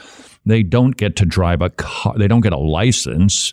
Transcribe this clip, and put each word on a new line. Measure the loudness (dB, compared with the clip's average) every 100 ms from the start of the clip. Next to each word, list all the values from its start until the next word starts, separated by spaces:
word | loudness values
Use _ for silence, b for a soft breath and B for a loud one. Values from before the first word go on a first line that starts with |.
| B B B B 0
They | 0
don't | 2 2 2 0
get | -2 0
to | 0
drive | 2 0 0
a | -2
car. | -4 -10 -6 -4 0
They | 2
don't | 2
get | 2
a | 0
license | -2 0 0 0 -2 0 0 0 -4